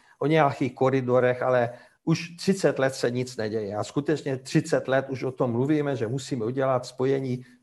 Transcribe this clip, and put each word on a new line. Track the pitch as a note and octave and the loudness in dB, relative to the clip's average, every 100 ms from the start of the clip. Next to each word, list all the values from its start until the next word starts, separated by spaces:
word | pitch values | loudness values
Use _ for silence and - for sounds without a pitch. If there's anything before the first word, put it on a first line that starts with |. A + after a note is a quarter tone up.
| _ - | _ -4
o | C#3 | 2
nějakých | D#3+ C#3 - B2+ | 4 4 2 -2
koridorech, | - C3 C3+ B2 B2+ B2+ B2 | 2 2 2 2 4 4 2
ale | B2+ B2+ A#2+ - - _ | 2 2 2 -4 -20 _
už | - E3 - - | -2 0 -2 -4
třicet | F#3+ F#3+ D3+ C3+ | -2 2 2 2
let | C3 | 0
se | - B2 | 0 -2
nic | B2 B2 - | -2 -4 -6
neděje. | A2 A2 G2 G#2 | -4 -4 -4 -6
A | |
skutečně | G#2+ D3 C#3+ D3 C#3+ C3 | -4 -4 -2 -2 -2 -6
třicet | - D#3+ D#3+ C3 B2+ | 0 0 2 0 2
let | C3+ C3+ | 0 0
už | B2 | -4
o | B2+ | -4
tom | - B2+ | -2 0
mluvíme, | A#2 C3+ D3+ C#3+ B2+ | 0 2 0 0 -2
že | A2 | -2
musíme | C3+ - C3 | -4 -6 -4
udělat | A2 C3+ C3 B2+ B2+ | -4 -2 0 0 -4
spojení | - C3 C3+ C3+ B2 - - | -2 0 0 -2 -6 -10 -20